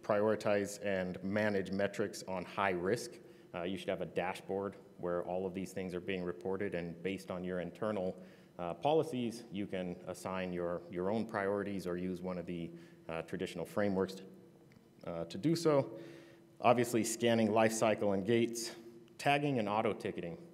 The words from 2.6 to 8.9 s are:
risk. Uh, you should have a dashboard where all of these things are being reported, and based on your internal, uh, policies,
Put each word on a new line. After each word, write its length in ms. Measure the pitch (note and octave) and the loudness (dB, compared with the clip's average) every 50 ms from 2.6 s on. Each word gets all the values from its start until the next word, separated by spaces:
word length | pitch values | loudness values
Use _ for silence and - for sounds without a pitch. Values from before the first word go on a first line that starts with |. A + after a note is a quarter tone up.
| G2+ G2 | 2 2
risk. 440 | F#2 F2 E2+ F#2 G#2+ A#2+ A#2 - - - - - - - - - - | 2 2 2 2 0 0 -2 -10 -12 -16 -18 -20 -20 -20 -20 -10 -6
Uh, 80 | F2+ F2 | -4 -4
you 140 | F#2 G2 | -4 -4
should 120 | F2+ - - | -4 -2 -4
have 120 | F#2+ F2+ | -2 -2
a 40 | F2+ | -4
dashboard 720 | E2+ - - F2 F2+ F#2+ - - - F#2+ G2 G2 G2+ - - - - - - | -4 -2 -2 -2 -2 -4 -6 -6 -4 -4 -2 -2 -4 -6 -8 -18 -20 -14 -6
where 240 | - F2 F2 F2 E2+ | -4 -2 0 0 -2
all 240 | F2 F2+ F#2 F#2+ | -2 -2 -2 -2
of 80 | F#2+ F2 | -2 -4
these 160 | F#2+ F#2 E2+ | -4 -6 -6
things 240 | - G2 F#2 F#2 E2+ | -6 -6 -6 -4 -6
are 40 | F2 | -6
being 240 | F2 F#2+ G2 F#2 F2+ | -4 -4 -4 -2 -2
reported, 520 | F2+ F2 - - F#2+ F#2+ F#2+ G#2 G2 F2 | -4 -6 -4 -4 -4 -2 -2 -2 -2 -2
and 260 | F2 E2+ E2+ E2 E2+ | -4 -4 -4 -8 -6
based 300 | E2+ F#2+ G2 F#2 - - | -4 -4 -4 -4 -6 -6
on 120 | G2 F2+ F2+ | -6 -4 -4
your 180 | F2+ F#2 F2+ | -4 -2 -2
internal, 540 | E2+ E2+ - - A2+ G#2+ G#2+ G2+ F#2 F#2 F#2 - - - - - - - - - | -4 -4 -6 -4 -2 -2 0 0 -2 -2 -4 -6 -14 -18 -20 -20 -20 -18 -10 -6
uh, 160 | F2 F2 E2 | -4 -4 -6
policies, 680 | - - C#3+ | 0 2 4